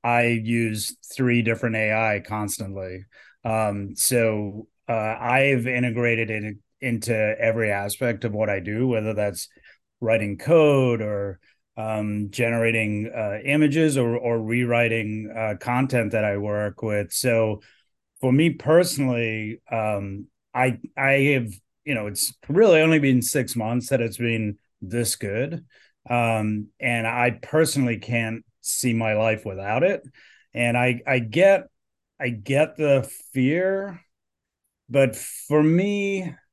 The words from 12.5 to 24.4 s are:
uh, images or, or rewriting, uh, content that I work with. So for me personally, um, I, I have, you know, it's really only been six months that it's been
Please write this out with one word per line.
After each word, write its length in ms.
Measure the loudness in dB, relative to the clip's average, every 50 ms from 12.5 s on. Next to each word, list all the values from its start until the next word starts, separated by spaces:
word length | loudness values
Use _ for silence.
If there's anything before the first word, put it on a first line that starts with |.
| 0 0 0 2 2 0 0 -2 -2 -4 -6 -6 -6
uh, 240 | -6 -6 -4 -6 -6 -2
images 520 | 0 2 4 4 4 4 4 2 2 2
or, 200 | 2 0 0 0
or 260 | 0 0 0 -2 0
rewriting, 880 | -2 0 0 0 2 2 2 2 2 2 0 -2 -2 -4 -6 -6 -8 -8 -6
uh, 200 | -6 -4 -4 -4 -6
content 500 | -4 0 0 0 2 2 2 0 0 0
that 140 | 0 0 0
I 140 | 0 -2 -2
work 440 | -4 -4 -4 -4 -4 -6 -6 -6
with. 300 | -6 -4 -2 -2 -4 -4
So 500 | -6 -2 0 0 2 2 2 0 -2 -6 _ _ _ _ _ _ _ _ _ _ _ _
for 120 | 0 2
me 180 | 4 4 4 2
personally, 1120 | 0 -2 0 4 4 4 4 4 0 -2 -2 0 0 0 -2 -2 -4 -4 -6 -8 -10 -12 _ -6
um, 560 | -4 -2 -2 -2 -2 -2 -4 -6 -10 -10 -12 _ _ _ _ _ -2
I, 240 | 0 0 0 0 -4 -10 -12 _
I 160 | -2 2 2 4 4 4 4 2
have, 180 | 2 0 -4 -10 -14 _ _ _ _ _
you 100 | -6 -4
know, 140 | -4 -4 -6
it's 260 | -4 -4 -6 -6 -6 _ -8 0
really 320 | 4 6 8 8 8 8
only 180 | 8 6 6 4
been 240 | 6 4 4 4
six 340 | 2 2 0 -2 -2 -2 -2
months 320 | -2 -2 0 0 -2 -2 0
that 120 | 0 0
it's 160 | 0 -2 -2
been 420 | -2 -2 0 0 0